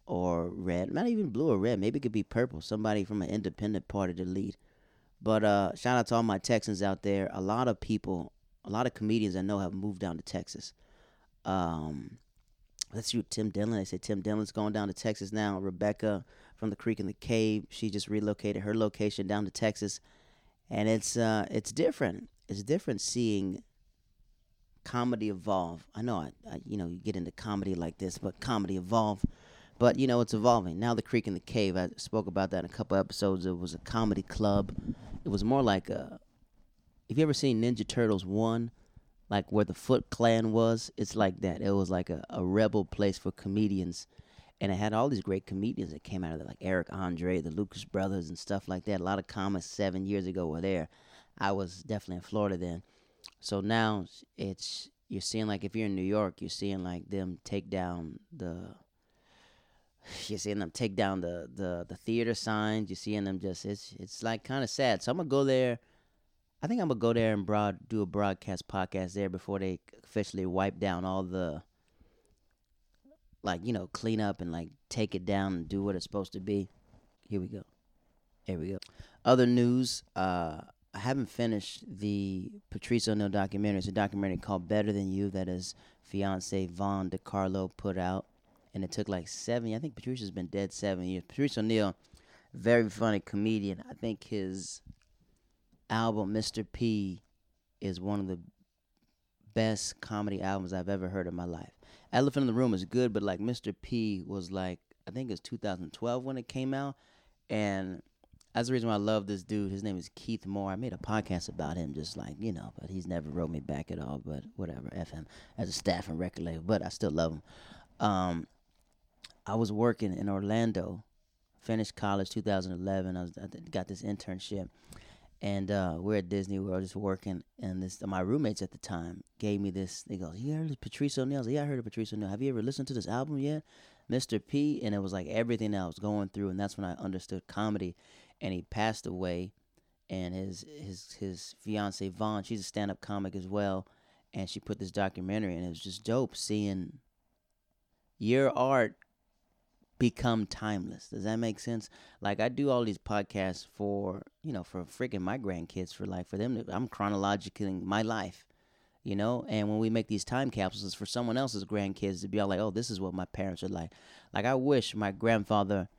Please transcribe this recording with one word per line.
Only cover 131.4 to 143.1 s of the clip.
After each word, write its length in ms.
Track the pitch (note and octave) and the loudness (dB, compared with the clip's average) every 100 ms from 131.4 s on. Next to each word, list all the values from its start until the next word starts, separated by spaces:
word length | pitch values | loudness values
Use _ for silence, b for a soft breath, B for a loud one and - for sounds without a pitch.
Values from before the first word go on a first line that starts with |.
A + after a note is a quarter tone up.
| A#2 | 0
like, 80 | C#3+ | 0
"Yeah, 80 | |
I 20 | C#3+ | 0
heard 140 | C3 | -2
of 60 | A2+ | -4
Patrice 280 | - G#2+ | -4 -4
O'Neal. 160 | G#2+ G2 | -2 -4
Have 140 | G#2 | -2
you 60 | C3+ | 0
ever 120 | A#2+ | 0
listened 260 | A#2 C3+ C3 | -2 -2 -4
to 40 | |
this 140 | B2 F2+ | -4 -2
album 320 | A#2+ C#3+ C#3+ | -2 -2 -2
yet, 240 | C#3+ D3+ - b b b b | 0 -2 -6 b b b b
Mister 300 | B2+ - G#2+ | -2 2 -2
P?" 420 | - C#3+ D3 - | 0 2 2 2
And 100 | A2 | 0
it 60 | G2+ | 0
was, 120 | F#2+ | 0
like, 160 | F#2+ D2+ | -2 -2
everything 440 | A2 A#2 A2+ G#2+ | 0 2 2 2
that 100 | G2+ | 0
I 60 | F2+ | -2
was 100 | - | -2
going 320 | G#2 G#2 G2 | -2 0 -2
through, 200 | G2 G2 | -2 -2
and 100 | F#2+ | 0
that's 180 | G2+ - | -4 -2
when 80 | F#2 | -6
I 80 | |
understood 540 | F2 F#2+ F#2 - F#2+ - | -4 -4 -6 -6 -8 -8
comedy. 480 | - G#2+ G2+ F2+ - b b b b | -4 -2 0 -4 -8 b b b b
And 120 | F#2+ | -4
he 100 | F2+ | -4
passed 440 | - A2 A2 A2 - | -4 0 0 0 -6
away, 460 | F#2 F#2 F2 G2 _ _ _ _ _ - | -4 -2 -2 -6 _ _ _ _ _ -10
and 240 | F#2 F2+ | -6 -4
his, 320 | F#2 F#2+ F2 - | -4 -6 -8 -14
his, 460 | D3+ G2+ F#2 - | -14 -12 -12 -14
his 420 | - G2 F2+ - - | -8 -8 -8 -12 -14
fiance 500 | G#2 G#2+ G2+ - G2 | -4 -2 -2 -2 -6
Vaughn, 340 | F2 G#2+ G#2 | -2 -2 -2
she's 160 | G2 A2 | -4 -6
a 40 | |
stand-up 360 | F#2 G#2+ G2+ - | -4 -4 -4 -4
comic 380 | - | -6